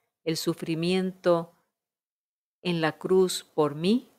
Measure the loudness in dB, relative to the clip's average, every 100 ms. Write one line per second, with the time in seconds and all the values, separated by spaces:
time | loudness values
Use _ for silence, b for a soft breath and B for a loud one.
0 | _ _ -6 -4 -4 -6 -6 -4 0 0
1 | -2 -2 2 2 0 _ _ _ _ _
2 | _ _ _ _ _ _ -4 -2 -2 -4
3 | 2 4 4 -2 -6 -2 -2 0 0 0
4 | -2